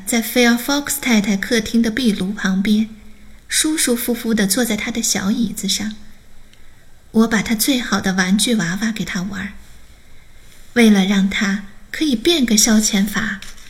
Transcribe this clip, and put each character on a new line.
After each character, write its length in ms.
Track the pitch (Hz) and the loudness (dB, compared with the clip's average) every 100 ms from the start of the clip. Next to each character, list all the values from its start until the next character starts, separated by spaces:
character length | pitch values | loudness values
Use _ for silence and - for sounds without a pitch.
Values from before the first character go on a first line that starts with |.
| - | -2
在 160 | 240 | -2
菲 240 | 226 247 240 | 0 2 4
尔 100 | 233 | 2
福 240 | 240 285 | 0 -2
克 100 | 285 | -2
斯 100 | - | -4
太 200 | 254 220 | 0 2
太 160 | 202 196 | 2 -2
客 240 | - 233 | 0 -2
厅 220 | 220 226 | 0 0
的 80 | 226 | 2
壁 220 | 220 247 | 2 0
炉 200 | 190 185 | 0 -4
旁 300 | 214 185 190 | -2 -2 0
边， 280 | 202 214 220 - - - - - - | 2 2 0 -6 -18 -20 -20 -20 -6
舒 280 | - 311 311 | -2 0 0
舒 200 | - 240 | 0 0
服 160 | - | 0
服 220 | 233 226 | -2 0
地 120 | 220 196 | 0 2
坐 180 | 262 | 0
在 120 | 226 208 | 0 -2
她 140 | - | -4
的 100 | 226 | -4
小 300 | 220 - 190 | -2 -2 0
椅 180 | 240 - | 0 -2
子 160 | - 196 | -4 -4
上， 280 | - 214 - - - - - - - - - - - - | -4 -4 -10 -16 -20 -20 -20 -20 -20 -20 -20 -20 -20 -2
我 140 | 220 220 | 2 4
把 140 | 220 | 2
她 140 | - | 0
最 260 | 220 - 254 | 0 0 0
好 200 | - 196 | 0 -2
的 120 | 196 | 0
玩 240 | 185 185 214 | 0 2 2
具 180 | 247 220 | 2 0
娃 220 | 165 190 | 0 -2
娃 100 | 220 | -4
给 120 | 220 | -4
她 180 | 170 180 | -4 -4
玩。 320 | 190 196 196 - - - - - - - - - - - - | -6 -6 -8 -12 -18 -20 -20 -20 -20 -20 -20 -20 -20 -20 -6
为 160 | 240 226 | 4 6
了 140 | 202 | 6
让 240 | 185 202 190 | 4 2 2
她 380 | - 202 202 - - - | 0 -2 -2 -6 -16 -14
可 140 | - | -4
以 100 | 311 | 0
变 300 | 226 330 339 | 2 2 2
个 120 | 240 214 | 4 4
消 220 | 233 214 | 6 4
遣 260 | - 196 | 4 2
法， 360 | 202 208 - - - - - | 0 -2 -4 -6 -12 -16 -16